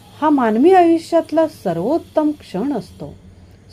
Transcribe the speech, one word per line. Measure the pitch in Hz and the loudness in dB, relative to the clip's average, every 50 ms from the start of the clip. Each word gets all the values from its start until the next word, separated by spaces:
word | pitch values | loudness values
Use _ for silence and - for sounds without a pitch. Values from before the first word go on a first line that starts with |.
| - - - - | -20 -20 -10 -4
हा | 285 311 | -2 0
मानवी | 302 269 240 220 214 226 277 359 381 | 0 0 0 0 0 2 4 4 6
आयुष्यातला | 370 349 330 330 320 - - 349 330 320 - 302 320 320 311 | 6 6 4 2 0 -2 -2 -2 -2 -2 0 0 -2 -2 -2
सर्वोत्तम | - - - 190 165 165 175 240 311 339 - - - 320 311 302 | -4 -6 -8 -6 -6 -4 -4 -4 -4 -4 -6 -4 -4 -2 -2 -2
क्षण | 294 - - - - 185 233 285 285 | -4 -6 -10 -10 -8 -6 -6 -6 -6
असतो. | 208 - - - - 160 139 - - - - - - - - - - _ - | -8 -10 -12 -16 -18 -18 -18 -18 -20 -20 -20 -20 -20 -20 -20 -20 -20 _ -20